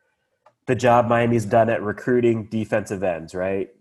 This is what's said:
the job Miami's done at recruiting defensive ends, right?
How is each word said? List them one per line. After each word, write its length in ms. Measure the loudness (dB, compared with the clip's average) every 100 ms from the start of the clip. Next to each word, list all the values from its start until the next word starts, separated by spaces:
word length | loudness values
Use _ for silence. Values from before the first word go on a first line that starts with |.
| _ _ _ _ _ _ -4
the 80 |
job 320 | 0 4 4 4
Miami's 380 | 2 2 0
done 240 | 2 2 2
at 140 | 0
recruiting 640 | -4 -6 0 2 2 0 -4
defensive 560 | -6 -2 -4 -4 -4
ends, 320 | -4 -4 -8
right? 340 | -6 -4 -4 -6 _